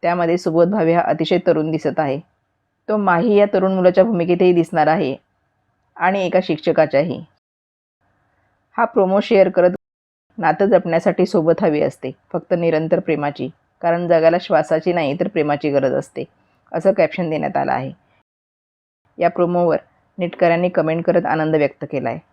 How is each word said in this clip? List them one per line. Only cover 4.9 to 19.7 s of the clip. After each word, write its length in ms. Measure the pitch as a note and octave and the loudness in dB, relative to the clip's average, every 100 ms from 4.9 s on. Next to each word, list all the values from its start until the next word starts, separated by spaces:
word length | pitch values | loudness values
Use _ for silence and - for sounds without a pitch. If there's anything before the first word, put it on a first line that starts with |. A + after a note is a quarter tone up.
| D#3+ C#3+ C3+ _ _ _ _ _ _ _ - | 0 -2 -6 _ _ _ _ _ _ _ -4
आणि 300 | F3+ G3 F#3 | -2 0 -2
एका 140 | F#3 | -4
शिक्षकाच्याही. 840 | F#3 D3+ - D#3 D#3 C#3 E3 B2 - _ _ _ _ _ _ _ _ _ _ _ _ _ _ - | -4 -4 -2 0 2 0 -2 -6 -12 _ _ _ _ _ _ _ _ _ _ _ _ _ _ -2
हा 80 | |
प्रोमो 360 | A#3 - F#3 G3 | 0 2 2 2
शेअर 280 | - G#3 F#3 | 2 4 4
करत 220 | - F3+ F#3+ _ _ _ _ _ - | 4 2 0 _ _ _ _ _ -4
नातं 280 | D#3+ D#3+ G3+ | -2 0 2
जपण्यासाठी 600 | F#3 F3 E3 F#3 F3 F3+ | 2 2 0 0 0 0
सोबत 360 | F#3+ D#3+ E3 | 2 2 2
हवी 180 | E3 D3+ | 0 0
असते, 300 | C#3+ - B2+ - _ | -2 -4 -14 -14 _
फक्त 220 | E3+ - F3 | -10 -4 -2
निरंतर 420 | E3+ D#3 D#3+ E3 | 0 0 0 -2
प्रेमाची, 480 | - D3+ D3 C#3+ C3+ - _ _ | 0 -4 -4 -6 -12 -12 _ _
कारण 280 | E3+ E3+ F3 | -2 -2 2
जगाला 280 | E3+ E3 F3 | 4 4 2
श्वासाची 520 | - E3 D#3 D#3+ F3+ | 0 0 0 -2 0
नाही 280 | F3 D3 D3 | -2 -2 -2
तर 80 | F3+ | -4
प्रेमाची 420 | E3+ D3+ D3 D3+ | -2 -2 -2 0
गरज 220 | C#3+ C3+ | 0 0
असते, 320 | C3+ C3+ - - _ _ _ _ | -2 -6 -12 -14 _ _ _ _
असं 200 | E3 G3 | -2 0
कॅप्शन 380 | G3+ D#3+ - E3+ | 2 0 0 -6
देण्यात 260 | D#3 D3 C#3+ | -4 -4 -4
आलं 160 | C#3 | -2
आहे. 200 | C3 C3+ - _ _ _ _ _ _ _ _ _ _ _ - | -4 -6 -14 _ _ _ _ _ _ _ _ _ _ _ -2
या 120 | E3+ | -2
प्रोमोवर 460 | E3+ F3 F3 F3 | 0 -2 0 0